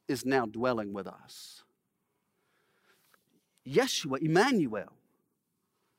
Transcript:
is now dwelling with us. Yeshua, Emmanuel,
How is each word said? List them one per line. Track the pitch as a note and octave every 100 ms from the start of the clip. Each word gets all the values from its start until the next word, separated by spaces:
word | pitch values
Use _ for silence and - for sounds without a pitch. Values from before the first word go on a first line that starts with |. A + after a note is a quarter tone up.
| -
is | C3
now | B2+ C3+ A2+
dwelling | A2+ B2+ A#2+ G2+
with | G2+ F2+
us. | - - - - - _ _ _ _ _ _ _ _ _ _ _ _ _ _ _ _ _ _ _ _ C3
Yeshua, | D3+ B3+ - D#3 C3+
Emmanuel, | D#3 D#3+ C4 A#3 C3+ G#2+ E2+ - _ _ _ _ _ _ _ _ _